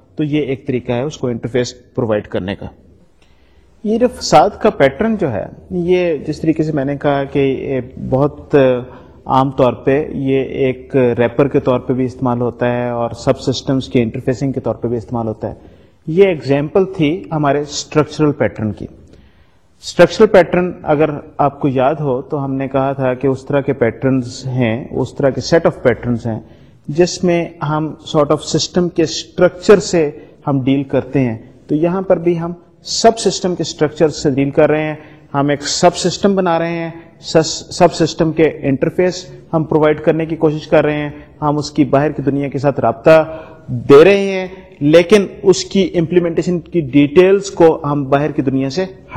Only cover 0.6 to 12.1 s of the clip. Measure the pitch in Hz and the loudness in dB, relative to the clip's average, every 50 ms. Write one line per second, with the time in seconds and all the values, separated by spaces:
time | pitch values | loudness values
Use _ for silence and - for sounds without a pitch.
0.6 | - - 127 120 - - 123 120 131 156 - - - 127 120 113 - 117 123 123 | -4 -4 -4 -4 -4 -4 -4 -4 -4 -6 -6 -6 -6 -6 -4 -6 -6 -4 -2 -2
1.6 | 123 - - - - _ _ - 120 107 110 104 98 - - 107 90 98 98 - | -2 -4 -6 -14 -20 _ _ -4 -2 -2 -2 -2 -4 -4 -6 -6 -6 -6 -8 -10
2.6 | - - - _ _ _ _ _ _ _ _ _ _ _ _ _ _ _ _ _ | -12 -14 -16 _ _ _ _ _ _ _ _ _ _ _ _ _ _ _ _ _
3.6 | _ _ _ _ - 208 220 233 247 240 - - - - 175 156 165 208 - - | _ _ _ _ -4 -2 0 2 0 0 0 -4 -2 4 4 6 6 4 2 0
4.6 | - 220 196 - 143 135 - - 233 226 220 196 175 143 110 92 - - - - | 0 0 2 4 2 2 2 0 -2 -2 -2 -2 -2 -2 -2 -4 -6 -8 -12 -18
5.6 | - - 190 180 170 175 180 180 180 170 160 135 - 156 147 - - 156 156 - | -12 -8 -6 -2 0 2 2 2 2 0 -2 -4 -4 -8 -8 -2 -2 0 0 0
6.6 | 156 156 151 143 135 139 143 139 - 147 143 139 139 139 - 143 139 135 131 - | -2 -2 -2 -2 -2 -2 -4 -2 0 0 0 0 -2 -2 0 0 0 0 0 -2
7.6 | 104 117 139 127 117 - - - 131 123 127 131 143 143 143 - - - - 143 | -4 -4 -4 -4 -6 -8 -10 -12 -4 -2 0 2 2 0 -2 -6 -2 2 4 4
8.6 | 135 131 127 123 123 - - - - - - - - - 131 131 131 139 135 - | 6 4 2 0 -4 -10 -16 -20 -20 -20 -20 -14 -4 0 2 2 2 2 2 2
9.6 | 135 123 117 - - 135 135 143 156 - - 143 139 135 135 135 131 - - - | 2 2 0 0 -2 0 0 0 -2 -4 -6 -6 -2 0 0 0 -2 -2 -4 -2
10.6 | 135 131 127 127 - - - 135 127 120 117 113 120 - - - 143 139 - 143 | -2 -2 -2 -4 -8 -4 0 2 2 2 2 2 0 0 2 0 0 2 0 0
11.6 | - 139 127 123 123 - 131 123 131 123 | 0 0 0 0 -2 -2 -2 -2 -2 -4